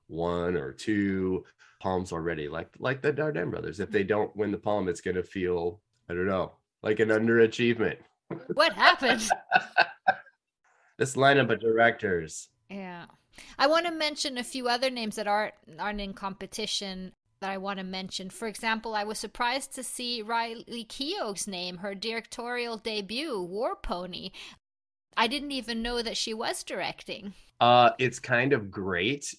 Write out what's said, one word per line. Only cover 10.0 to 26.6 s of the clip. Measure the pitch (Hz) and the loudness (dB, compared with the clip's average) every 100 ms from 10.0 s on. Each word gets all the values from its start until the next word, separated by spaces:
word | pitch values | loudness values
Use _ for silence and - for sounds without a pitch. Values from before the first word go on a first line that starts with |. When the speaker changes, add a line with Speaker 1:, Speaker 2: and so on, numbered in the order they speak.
| - - - _ _ _ _ _ _ - | 2 2 -4 _ _ _ _ _ _ -2
Speaker 1:
This | 131 127 | 0 6
lineup | 139 139 120 | 8 8 6
of | 110 | 2
directors. | 117 113 117 117 104 87 78 - - _ - | 2 6 6 6 0 0 -2 -12 -16 _ -14
Speaker 2:
Yeah. | 196 185 175 156 - _ - - - | -12 -10 -12 -14 -20 _ -20 -12 2
I | 277 | 4
wanna | 330 349 | 4 2
mention | 320 302 294 302 247 | -2 -4 -2 -6 -6
a | |
few | 240 262 240 | -6 -4 0
other | 240 262 | 0 0
names | 247 220 220 | -4 -6 -4
that | 208 | 0
aren't, | 208 214 - - 160 | 0 0 -8 -18 -8
aren't | 196 208 | -6 -6
in | 196 | -8
competition | 190 196 190 190 - 208 - 196 185 185 _ _ - | -8 -10 -8 -10 -8 -4 -4 -6 -10 -12 _ _ -10
that | 196 | -6
I | 196 | -6
wanna | 190 196 | -6 -6
mention. | 185 190 190 - 185 | -6 -8 -8 -8 -10
For | - 226 | -8 -8
example, | - 226 220 226 214 | -4 -2 -2 -2 -4
I | |
was | 208 214 | -4 -6
surprised | 214 - 240 269 - - | -8 -2 -2 -2 -6 -10
to | |
see | 240 - 247 240 | -8 -6 -6 -6
Riley | 208 233 233 233 - 240 220 | -4 -2 -4 -8 -10 -10 -10
Keough's | - 277 403 240 196 208 | -8 -6 -4 -4 -4 -6
name, | 180 180 180 | -6 -8 -8
her | 202 | -8
directorial | 196 220 226 220 - 240 247 240 226 | -6 -6 -6 -8 -10 -6 -4 -4 -6
debut, | 226 214 190 233 320 214 | -4 -6 -4 -6 -4 -4
War | 175 196 294 392 | -4 -4 -4 -4
Pony. | - 180 180 170 185 - - - _ _ _ _ _ - | -6 -6 -6 -10 -12 -14 -20 -20 _ _ _ _ _ 0
I | 240 | 2
didn't | 285 285 | 0 -4
even | 262 233 226 | -6 -4 -4
know | 240 240 | -2 -2
that | 226 202 | -2 -4
she | - | -4
was | 220 233 370 | -4 -4 -6